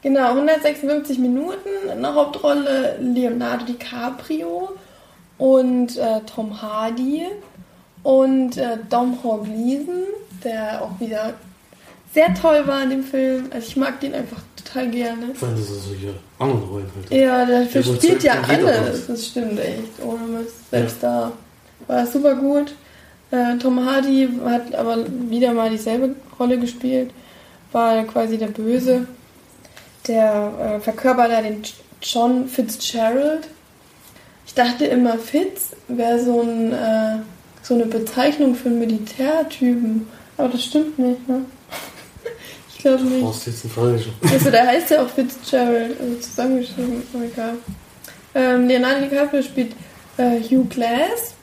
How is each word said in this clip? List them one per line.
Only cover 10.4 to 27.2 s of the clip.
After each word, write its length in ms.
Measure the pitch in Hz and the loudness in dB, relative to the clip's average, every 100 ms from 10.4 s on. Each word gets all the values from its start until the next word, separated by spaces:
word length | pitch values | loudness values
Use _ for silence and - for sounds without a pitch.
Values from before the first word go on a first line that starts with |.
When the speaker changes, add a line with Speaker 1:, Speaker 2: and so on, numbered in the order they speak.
Speaker 1:
der 380 | 247 220 214 - | -8 -6 -6 -6
auch 180 | - 185 | -8 -6
wieder 340 | 226 214 220 - - - _ - - - - | -6 -4 -6 -8 -16 -20 _ -20 -20 -20 -4
sehr 180 | - 330 | 4 4
toll 280 | 185 330 302 277 | 4 4 4 4
war 160 | 277 | 0
in 60 | 269 | 0
dem 120 | 269 | -2
Film. 440 | 269 269 262 262 262 | -2 0 0 0 -4
Also 160 | 240 226 | -10 -6
ich 100 | - | -2
mag 220 | 269 254 | -2 -2
den 140 | 277 | -6
einfach 280 | 277 233 226 - | -6 -8 -10 -18
total 340 | - - 262 254 | -20 -10 -6 -4
gerne. 440 | 233 240 233 240 | -2 -4 -6 -8
Speaker 2:
Vor 140 | 262 120 | -6 -4
allem, 80 | 113 | -4
das 120 | 101 | -4
ist 140 | 101 95 | -8 -10
solche 280 | 98 98 95 - _ | -10 -10 -12 -16 _
anderen 240 | 135 120 | -2 -2
Rollen 220 | 92 101 98 | -4 -8 -10
halt. 160 | 98 92 269 | -12 0 4
Speaker 1:
Ja, 240 | 262 254 247 | 4 4 4
der 180 | 247 | 2
Speaker 2:
Der 220 | 247 - 120 | 2 0 2
wohl 100 | 123 | 2
Speaker 1:
spielt 260 | 330 370 | 4 4
ja 120 | 285 | 4
Speaker 2:
zwölf 120 | 240 123 | 2 2
Kilometer 320 | - - 233 | 2 4 4
Speaker 1:
alles. 240 | 247 240 - | 0 -4 -6
Speaker 2:
groß. 0 | |
Speaker 1:
Das 180 | 233 - | -8 -6
stimmt 320 | 254 226 208 | -6 -4 -4
echt. 460 | 214 226 220 - | -4 -6 -10 -10
Ohne 340 | 233 233 226 226 | -8 -6 -6 -6
Mist. 320 | 233 - - | -8 -12 -4
Selbst 320 | 120 117 - | -2 -2 -2
Speaker 2:
Ja. 300 | 120 120 117 117 - _ - _ - | -2 0 -2 -8 -18 _ -20 _ -2
Speaker 1:
da 40 | |
war 80 | - | 0
er 40 | 240 | 0
super 280 | 269 285 254 | 2 2 2
gut. 380 | 277 285 294 - - - - - _ | 2 2 0 -8 -20 -20 -20 -20 _
Äh, 240 | 254 240 240 | 0 0 2
Tom 260 | 254 254 | 2 2
Hardy 440 | 254 269 269 269 262 247 | 2 2 4 4 2 0
hat 300 | 240 240 240 | 0 -2 -2
aber 240 | - 226 226 226 262 240 | -4 -2 -2 -4 -6 -4
wieder 220 | 233 247 | 0 2
mal 160 | 233 226 | 2 0
dieselbe 440 | 220 220 233 262 269 - - | -2 -2 0 -2 -4 -14 -2
Rolle 200 | 247 247 | 0 2
gespielt. 500 | 240 - 254 254 247 - | 0 -4 -2 0 -2 -8